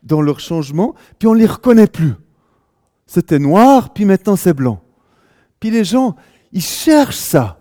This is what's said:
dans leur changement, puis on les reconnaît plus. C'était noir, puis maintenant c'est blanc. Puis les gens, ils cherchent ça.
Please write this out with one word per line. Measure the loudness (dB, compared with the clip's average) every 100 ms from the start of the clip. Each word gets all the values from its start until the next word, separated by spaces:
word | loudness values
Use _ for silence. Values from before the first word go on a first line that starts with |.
dans | -2 -2
leur | 0 -4
changement, | -6 -8 -6 -4 -4 -6 _ _
puis | 0
on |
les | 4 2
reconnaît | 2 2 4 4
plus. | 2 -4 -4 _ _ _ _ _ _ _ _
C'était | _ -6 -2 -2
noir, | 0 2 4 2 0
puis | -4
maintenant | 0 0 -2
c'est | -2 -2
blanc. | -2 -4 -6 _ _ _ _ _ _ _ _
Puis | -4
les | -4
gens, | -2 -2 -2 -6 _ _ _
ils | -10
cherchent | -8 -6 0 2 0
ça. | -6 -2 -2 -2 -10